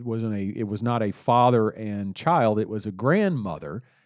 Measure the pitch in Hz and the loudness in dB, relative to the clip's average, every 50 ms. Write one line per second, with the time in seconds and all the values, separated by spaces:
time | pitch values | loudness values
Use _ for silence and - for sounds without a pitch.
0 | 120 117 113 113 113 110 104 101 98 98 - - 110 101 104 98 113 120 120 117 | -8 -6 -4 -4 -2 -4 -4 -4 -4 -4 -4 -6 -6 -4 -4 -4 -2 -2 0 0
1 | 110 101 - - - 131 120 123 123 127 123 113 107 107 - - 110 104 101 101 | 0 -2 -4 -2 0 2 4 6 6 6 6 4 2 0 -2 -6 -8 -6 -6 -6
2 | 98 98 92 - - 160 175 151 117 110 107 107 107 85 107 107 101 110 92 95 | -6 -8 -8 -4 0 2 4 4 4 4 4 2 0 -2 -4 -6 -6 -6 -6 -2
3 | 120 139 175 214 208 190 160 123 101 90 78 - 76 71 90 127 - _ _ _ | 0 2 2 2 2 0 0 -2 -4 -6 -8 -8 -8 -10 -10 -10 -12 _ _ _
4 | _ | _